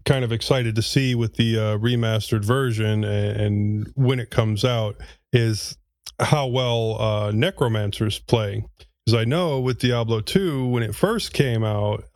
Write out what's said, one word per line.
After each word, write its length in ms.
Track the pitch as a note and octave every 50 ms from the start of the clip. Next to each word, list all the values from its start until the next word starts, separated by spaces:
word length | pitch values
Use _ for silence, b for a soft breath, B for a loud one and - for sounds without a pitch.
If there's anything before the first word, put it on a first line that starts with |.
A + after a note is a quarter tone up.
| -
kind 180 | - C#3+ C3 B2+
of 60 | A2+ A#2
excited 420 | A2+ - - C#3+ C3 A#2+ A2+ G#2+
to 60 | A2+ G#2+
see 320 | - - - C3+ B2+ B2
with 200 | A#2+ A#2 G#2+ -
the, 220 | - A#2 A2+ A2+ A2
uh, 200 | G#2+ G#2+ G#2+ G#2
remastered 680 | A2 A#2+ B2 A#2 A#2 A2+ A2 A2 G#2+ - A#2+ G#2+ G2+
version 600 | G#2 B2 C#3 C3+ B2 A2+ G#2+ A2 G#2+ G#2+ G#2+ G#2+
and, 360 | G#2 G2+ G#2 G#2 G#2 G#2+ G#2+
and 520 | G#2+ G#2 G#2 G#2 G#2 G#2 G#2+ G#2+ G#2 - -
when 260 | C3+ C3 B2 C3+ B2+
it 80 | A2 -
comes 340 | - - A2+ G#2+ G#2+ G#2 A#2
out 300 | B2+ B2 A#2 A2 G#2 G2 - B B B B B _ -
is 460 | B2 A#2 A2+ G#2+ G#2 - - - - _ _ _ _ - - - -
how 260 | D#3 - D3+ D3+ C#3
well, 540 | B2+ A#2+ C3 B2+ A#2+ A#2 A#2 A2+ A2 A2 -
uh, 300 | A#2 A2 G#2+ G#2 G#2 G#2 G#2+
Necromancers 840 | A2 C3+ F#3 G3 - C#3+ A#2+ A2 G#2+ G#2 G2+ - - A2+ G#2+ - -
play. 460 | - - - A2+ G#2+ G2+ G2+ G#2+ G#2 - - _ b b b _ -
'Cause 80 | A2+ A2
I 100 | A#2 A2+
know 360 | A#2 C#3+ F3 F#3 E3 C#3 C3
with 200 | B2+ B2+ B2+ -
Diablo 400 | - B2 A#2+ A#2+ A#2 A2+ A2+ A2 G#2+
two, 440 | - - F#3+ G3 F3 C#3+ C3 B2+ B2
when 140 | B2 A#2+ A#2
it 120 | G#2+ G#2
first 400 | - - G3 A#3 A3 - - -
came 280 | - C#3+ C3 A#2 A2+ A2
out, 420 | G#2+ G#2+ G#2 G#2 G#2 G#2+ G#2+ - - -